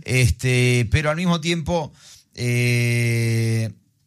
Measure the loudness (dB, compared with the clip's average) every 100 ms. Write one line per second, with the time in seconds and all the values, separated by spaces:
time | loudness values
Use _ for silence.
0 | -2 2 2 0 0 2 2 2 2 0
1 | 0 0 0 0 0 -4 -2 -4 -4 -12
2 | -20 -20 _ -6 -2 0 2 0 0 0
3 | 0 0 0 0 0 -2 -4 -8 _ _